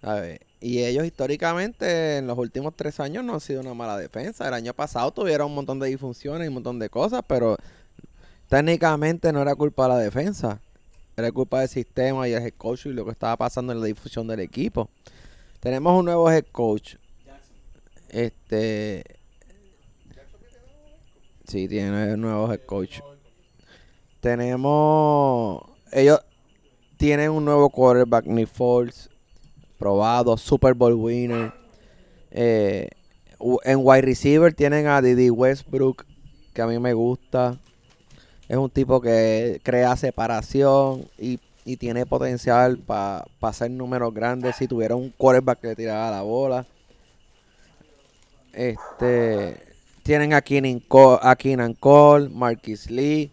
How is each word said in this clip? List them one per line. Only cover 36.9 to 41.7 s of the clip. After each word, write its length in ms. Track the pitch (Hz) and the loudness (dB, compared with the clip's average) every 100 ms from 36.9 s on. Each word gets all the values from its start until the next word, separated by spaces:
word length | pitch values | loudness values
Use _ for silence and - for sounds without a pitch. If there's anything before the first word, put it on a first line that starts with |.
gusta. 640 | 117 117 127 _ 127 123 127 _ _ _ _ _ - _ _ - | 0 -2 -4 _ -2 -2 -4 _ _ _ _ _ -20 _ _ -6
Es 80 | 123 | -4
un 120 | 135 | -2
tipo 320 | 135 131 127 | -2 2 2
que 580 | 120 113 113 110 117 90 | 2 2 2 0 -2 -6
crea 320 | - 123 123 123 | -2 0 2 0
separación 1120 | 135 - 113 113 - 139 139 139 135 131 - _ | -4 -4 -4 -4 -4 0 4 4 2 -4 -12 _
y, 220 | 113 123 _ _ | -8 -8 _ _
y 120 | - | -14